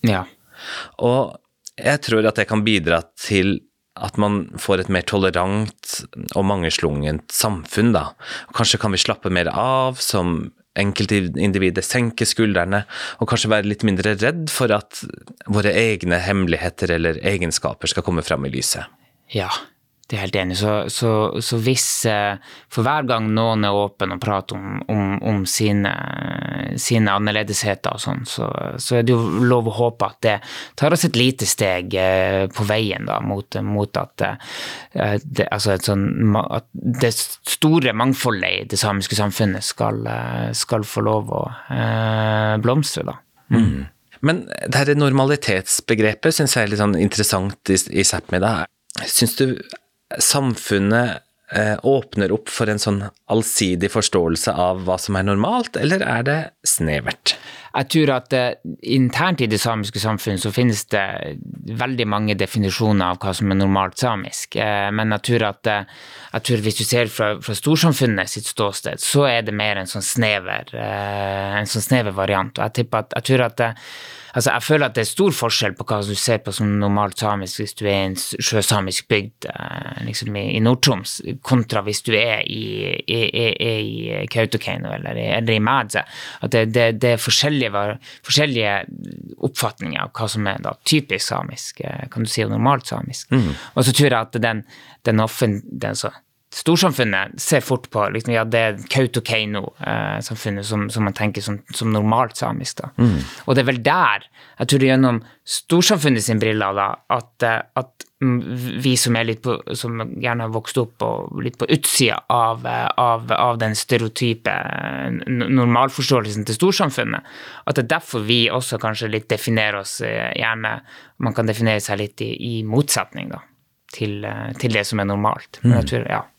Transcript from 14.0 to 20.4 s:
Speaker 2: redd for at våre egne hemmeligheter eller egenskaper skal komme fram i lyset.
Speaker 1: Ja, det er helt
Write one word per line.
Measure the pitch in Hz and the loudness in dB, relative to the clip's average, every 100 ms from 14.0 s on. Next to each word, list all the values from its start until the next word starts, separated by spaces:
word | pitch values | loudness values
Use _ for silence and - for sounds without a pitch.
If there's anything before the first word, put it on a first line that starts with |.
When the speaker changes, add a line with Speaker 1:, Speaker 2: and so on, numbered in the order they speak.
| 98 | 2
Speaker 2:
redd | 101 113 165 156 | 2 0 0 -4
for | - 123 104 | 0 2 2
at | - - - - - - - | -2 -14 -14 -16 -18 -20 -2
våre | 104 101 | 2 4
egne | 95 113 101 87 87 | 4 2 0 0 0
hemmeligheter | 92 101 90 80 90 - 90 | 2 2 2 0 -2 -2 0
eller | 85 82 78 90 | 2 2 0 -2
egenskaper | 101 85 - 73 - 80 | 0 0 -2 -4 -4 -4
skal | - 87 | -2 0
komme | 85 | -2
fram | 76 76 69 | 0 -2 -2
i | |
lyset. | 64 65 - - _ _ _ _ | -4 -4 -4 -8 _ _ _ _
Speaker 1:
Ja, | 110 92 - - _ _ _ _ | -4 -4 -6 -8 _ _ _ _
det | 107 | -6
er | |
helt | 95 101 | -4 -2